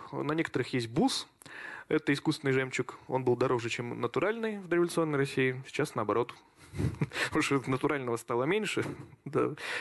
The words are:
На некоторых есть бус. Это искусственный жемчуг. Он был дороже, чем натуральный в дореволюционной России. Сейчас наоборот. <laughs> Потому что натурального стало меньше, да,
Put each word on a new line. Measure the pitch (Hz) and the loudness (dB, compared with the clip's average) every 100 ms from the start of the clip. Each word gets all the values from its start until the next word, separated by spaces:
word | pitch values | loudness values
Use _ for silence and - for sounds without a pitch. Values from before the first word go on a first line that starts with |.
| - | -10
На | 135 139 | -6 -2
некоторых | 160 156 - 123 | 0 0 -2 0
есть | 127 113 | -2 -2
бус. | 123 262 - - _ - - - - - | 2 2 2 -6 _ -18 -14 -12 -12 0
Это | 156 - | 0 2
искусственный | 143 - 147 139 | 0 2 0 2
жемчуг. | 131 131 - 120 - - | 2 2 -2 -4 -6 -4
Он | 131 | 0
был | 127 120 | 2 4
дороже, | 127 127 117 | 4 2 0
чем | - 120 117 | -4 -6 -2
натуральный | 120 131 180 233 220 208 | -2 0 0 0 -2 -4
в | 180 | 0
дореволюционной | 175 175 170 160 143 | 2 2 2 2 2
России. | 139 - 131 127 131 | 0 2 0 0 -6
Сейчас | - 131 123 | -2 -2 -2
наоборот. | 107 107 123 - - _ - | 0 2 0 -4 -20 _ -12
<laughs> | - - - - - - | -2 -2 0 -4 -2 -2
Потому | 156 | 0
что | 147 139 120 | 2 2 2
натурального | 131 147 147 123 117 | 0 2 0 0 -4
стало | - 120 | 0 0
меньше, | 139 208 196 - - - - - - | 2 0 0 -2 -2 -4 -14 -16 -4
да, | 135 123 147 - - | 0 0 -2 -8 -6